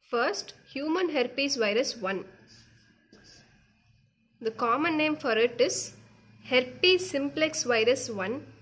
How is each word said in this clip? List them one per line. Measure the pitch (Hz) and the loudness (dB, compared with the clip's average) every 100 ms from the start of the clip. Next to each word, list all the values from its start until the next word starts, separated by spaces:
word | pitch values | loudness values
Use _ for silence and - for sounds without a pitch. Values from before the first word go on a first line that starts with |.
| _ | _
First, | 233 269 403 - - - | -2 -2 -4 -10 -20 -14
human | 262 302 349 349 | -8 -4 -2 0
herpes | 302 247 262 277 247 | 0 -2 -2 -2 0
virus | 214 208 285 233 | 0 0 -2 -4
one. | 185 190 - - - - - _ _ _ _ - - - _ _ _ _ _ _ _ _ _ _ | -6 -6 -8 -18 -20 -20 -20 _ _ _ _ -20 -20 -20 _ _ _ _ _ _ _ _ _ _
The | 226 | -6
common | 220 240 247 330 311 | -2 0 2 2 2
name | 311 302 | 0 0
for | 269 | 0
it | 220 240 240 | 2 2 4
is | 285 - - - - - - - | 2 2 -6 -14 -20 -20 -20 -20
herpes | - 254 247 - 359 370 - | 0 0 0 2 4 4 2
simplex | 277 277 311 311 302 | -2 -2 0 -2 0
virus | 240 233 220 254 - | 0 2 4 2 -2
one. | 208 190 262 - - | -4 -4 -4 -10 -20